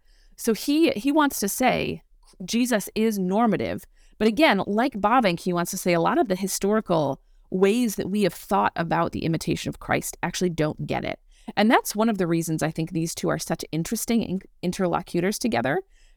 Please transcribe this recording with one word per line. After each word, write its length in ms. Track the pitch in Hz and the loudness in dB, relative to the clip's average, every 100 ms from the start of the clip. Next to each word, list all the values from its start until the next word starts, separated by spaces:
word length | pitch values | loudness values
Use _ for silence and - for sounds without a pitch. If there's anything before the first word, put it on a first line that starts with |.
| _ _ _ - | _ _ _ -6
So 160 | - | -2
he, 380 | 214 - 294 320 | -2 0 2 2
he 200 | - 262 | 2 0
wants 280 | 294 285 - | 2 2 0
to 80 | 196 | -4
say 520 | - 170 165 151 165 - _ _ - | 0 0 2 -2 -6 -12 _ _ -16
Jesus 460 | 185 226 240 226 - - | -4 -2 2 0 -2 -2
is 240 | 220 208 | 0 0
normative. 640 | 180 196 233 190 110 90 - _ - - | 0 2 2 2 -2 -6 -10 _ -20 0
But 100 | 214 | 0
again, 360 | 220 311 196 - | 4 4 4 0
like 280 | 202 269 | 0 -2
Bavinck, 480 | 214 208 254 208 170 | 0 2 4 4 0
he 120 | - | 0
wants 180 | 175 175 | -2 -2
to 60 | 185 | -2
say 160 | 185 | 0
a 80 | 170 | 2
lot 160 | 165 262 | 2 2
of 120 | 302 | 0
the 60 | 185 | 0
historical 880 | 190 - 196 214 - 165 139 135 _ _ _ | -2 -2 2 0 2 0 0 -2 _ _ _
ways 440 | 185 196 233 240 196 | 2 4 4 2 -2
that 120 | - | -2
we 140 | 208 | 0
have 100 | 190 | 0
thought 400 | - - 196 208 - | -2 -2 2 2 0
about 360 | 165 160 165 | 0 0 0
the 140 | - 156 | -2 -2
imitation 440 | 160 - 160 - | -2 -2 -4 -4
of 100 | - | -8
Christ 380 | - 127 - - | -2 -2 -2 -6
actually 260 | 170 - 180 | -6 -2 -2
don't 380 | 165 156 - 147 | 0 -2 -2 -6
get 160 | 135 - | -6 -6
it. 140 | - _ _ - - | -10 _ _ -6 0
And 140 | 214 | 4
that's 260 | 330 - 202 | 4 2 0
one 140 | 226 | 0
of 80 | 202 | 0
the 80 | 175 | 0
reasons 380 | 165 170 160 | 0 0 -2
I 80 | 156 | -2
think 200 | 160 160 | -2 -4
these 220 | 170 165 | -4 -4
two 160 | - 175 | -2 -2
are 80 | 156 | -2
such 260 | - 165 - | -2 -6 -4
interesting 520 | 156 165 226 - 233 | -4 -4 -4 0 0
in-, 180 | - 185 - _ | 0 -4 -8 _
interlocutors 760 | 180 175 180 156 175 175 180 208 | -6 -2 0 0 -2 -2 0 0
together, 440 | 240 233 233 330 - _ - | 0 0 0 0 -4 _ -20